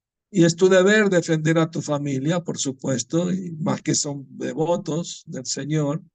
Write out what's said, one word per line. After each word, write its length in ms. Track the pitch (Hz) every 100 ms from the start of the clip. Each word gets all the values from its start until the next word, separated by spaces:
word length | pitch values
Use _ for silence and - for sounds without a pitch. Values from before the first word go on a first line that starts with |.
| _ _ _
y 140 | 190
es 120 | 170 165
tu 120 | 185
deber 400 | 190 190 214 202
defender 500 | 180 165 160 156 165
a 120 | 160
tu 100 | 165
familia, 600 | 143 143 143 131 143 180
por 160 | 170 -
supuesto, 760 | 139 127 139 127 - 165 180
y 200 | 185 180
más 280 | 160 147 135
que 140 | -
son 320 | - 147 143 135
devotos 920 | 127 127 127 160 175 156 151 175 - -
del 200 | 165 127
Señor, 560 | - 143 156 143 160 -